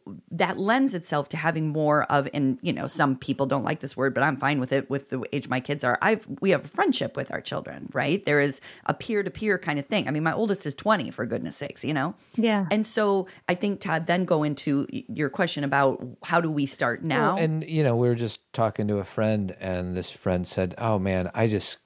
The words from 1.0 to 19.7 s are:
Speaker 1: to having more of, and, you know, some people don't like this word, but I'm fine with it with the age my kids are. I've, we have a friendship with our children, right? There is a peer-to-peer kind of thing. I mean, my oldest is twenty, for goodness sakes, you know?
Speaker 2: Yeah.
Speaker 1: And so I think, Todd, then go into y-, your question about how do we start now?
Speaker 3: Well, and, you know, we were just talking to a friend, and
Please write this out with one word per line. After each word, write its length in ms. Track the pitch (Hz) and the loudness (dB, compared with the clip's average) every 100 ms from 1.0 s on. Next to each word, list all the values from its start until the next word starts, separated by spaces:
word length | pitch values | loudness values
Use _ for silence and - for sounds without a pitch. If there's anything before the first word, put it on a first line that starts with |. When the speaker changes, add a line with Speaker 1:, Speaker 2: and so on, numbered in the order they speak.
| - 147 139 | -2 -2 -2
Speaker 1:
to 60 | 165 | 0
having 320 | 160 160 156 | 0 2 0
more 360 | 151 147 147 | 2 4 4
of, 240 | - 143 139 | 4 2 2
and, 260 | 147 135 127 | 0 0 0
you 100 | 175 | -2
know, 140 | - 135 | -2 -2
some 300 | - 143 131 | 2 2 2
people 280 | - 135 135 | -2 -2 0
don't 180 | 139 | 0
like 160 | 110 156 | -2 -4
this 160 | 139 - | -6 0
word, 180 | 135 | 0
but 80 | 120 | 2
I'm 140 | 143 131 | 2 2
fine 240 | 139 147 | 0 0
with 120 | 127 | 0
it 160 | 135 131 | 0 0
with 220 | 139 - | -6 -4
the 140 | 131 113 | -6 -4
age 160 | 143 131 | -4 -2
my 100 | 127 | -4
kids 240 | 127 143 | -2 -2
are. 140 | 127 - | 0 2
I've, 240 | 196 220 - 139 | 2 0 -4 -2
we 100 | 196 | 2
have 140 | 147 | 2
a 40 | 147 | 0
friendship 480 | - 381 - - - | 0 0 2 -2 -4
with 160 | - | -6
our 80 | - | -6
children, 480 | - - - 67 - | -6 -8 -8 -14 -8
right? 320 | - 139 190 | -2 0 0
There 160 | - 147 | 2 4
is 200 | 143 139 - - - | 2 0 -10 -10 -4
a 80 | |
peer-to-peer 640 | - - 214 190 - 214 185 | -4 -2 -2 -2 -4 0 0
kind 220 | 170 147 | 0 -4
of 60 | 139 | -2
thing. 200 | 208 - | -2 0
I 60 | |
mean, 100 | 147 | 0
my 100 | 160 | 0
oldest 320 | - 220 190 | 0 0 -2
is 100 | 151 - | -4 -4
twenty, 340 | 208 214 117 | 0 2 0
for 160 | - 117 | -4 -4
goodness 300 | 107 - - | -4 -6 -8
sakes, 280 | 143 - | -10 -6
you 80 | - | -2
know? 220 | 151 151 - _ - | 0 -2 -4 _ 0
Speaker 2:
Yeah. 300 | 226 208 175 | 2 2 2
Speaker 1:
And 160 | 214 214 | 0 0
so 400 | - 208 196 185 - - | 2 2 2 0 -8 -4
I 60 | 180 | -2
think, 240 | 208 196 | 0 -2
Todd, 260 | 196 160 165 | -2 -2 0
then 180 | 175 | 0
go 200 | 180 160 | 2 2
into 420 | 151 143 - 139 - | 2 0 0 0 -2
y-, 120 | - - | -6 -8
your 200 | 117 143 | -4 -4
question 360 | - 175 - | 0 -2 0
about 400 | 143 139 139 - 127 - | 0 4 4 2 -8 -12
how 180 | - 170 | 0 2
do 100 | 165 | 2
we 160 | 147 139 | 0 -2
start 360 | - 127 117 | 0 -2 0
now? 300 | 165 139 151 | 0 2 2
Speaker 3:
Well, 80 | 185 | 2
and, 240 | 160 156 156 | 0 0 -2
you 140 | 160 | 2
know, 140 | 143 117 | 4 4
we 100 | 123 | 4
were 60 | 117 | 2
just 240 | 117 - _ | -2 -6 _
talking 340 | - 113 - 104 | 0 0 2 0
to 100 | 101 | 0
a 60 | |
friend, 520 | 95 - 110 107 95 - | -2 0 2 2 -2 -6
and 360 | 95 | -4